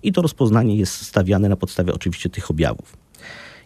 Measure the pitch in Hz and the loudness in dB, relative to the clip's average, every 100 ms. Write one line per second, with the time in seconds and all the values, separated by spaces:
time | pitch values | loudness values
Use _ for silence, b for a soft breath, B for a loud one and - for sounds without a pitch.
0 | - 180 165 - 120 113 113 104 92 - | -2 0 0 2 2 4 4 2 0 -4
1 | - - 92 104 101 95 92 - 87 90 | -2 0 2 4 2 0 -2 -2 -2 -2
2 | 90 85 87 - - 78 78 - - - | -6 -4 -6 -6 -4 -2 -2 -2 -12 -20
3 | _ B B B B B | _ B B B B B